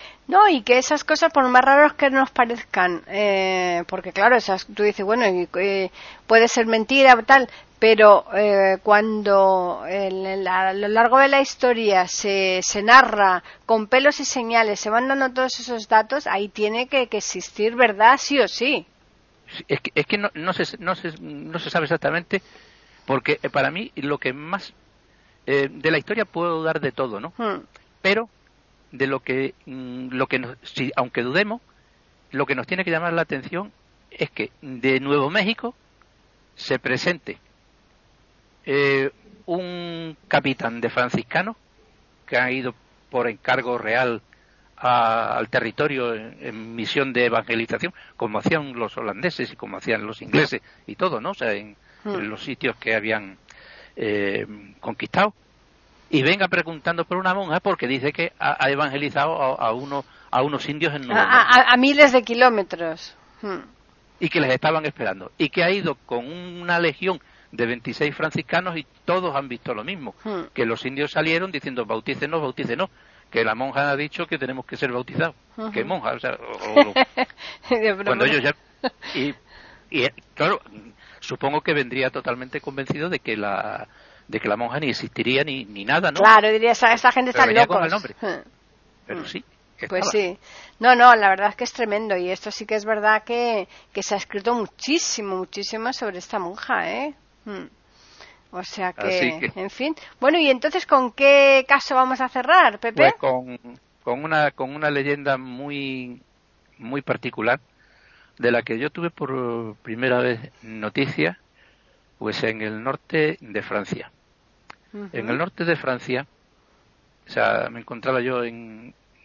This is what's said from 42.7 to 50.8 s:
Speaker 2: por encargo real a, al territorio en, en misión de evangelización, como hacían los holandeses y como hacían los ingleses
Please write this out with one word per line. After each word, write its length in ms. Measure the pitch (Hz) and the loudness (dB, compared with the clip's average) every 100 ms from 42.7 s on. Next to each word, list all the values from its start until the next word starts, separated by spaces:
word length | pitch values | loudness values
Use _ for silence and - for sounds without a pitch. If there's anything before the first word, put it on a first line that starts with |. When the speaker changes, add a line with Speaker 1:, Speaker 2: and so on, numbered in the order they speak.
| 120 _ _ _ | -10 _ _ _
Speaker 2:
por 180 | 127 117 | -2 -2
encargo 480 | 104 - 127 120 123 | -2 -2 0 0 -4
real 440 | 107 117 127 113 - _ _ _ _ - | -2 0 0 -2 -10 _ _ _ _ -4
a, 600 | 123 123 117 113 110 123 | 0 2 2 0 -2 -4
al 120 | 117 | -2
territorio 640 | 127 113 - 151 135 120 | -2 -2 -2 -2 -2 -4
en, 240 | 113 110 - | -6 -10 -16
en 340 | 131 110 113 117 | -14 -12 -12 -8
misión 380 | 107 147 135 | -4 -2 0
de 120 | 123 120 | 2 2
evangelización, 680 | 117 - 117 113 110 - - - - | 2 -2 -4 -4 -6 -6 -10 -18 -8
como 240 | 113 107 | -6 -2
hacían 340 | - 160 143 | 0 -2 -2
los 220 | 120 110 - | -6 -8 -6
holandeses 540 | 113 101 170 - 120 | -8 -4 -6 -4 -8
y 40 | - | -10
como 220 | 104 95 | -14 -8
hacían 280 | - 110 104 | -2 -2 -4
los 160 | 110 | -12
ingleses 400 | - 147 147 113 - _ | -2 0 2 -2 -10 _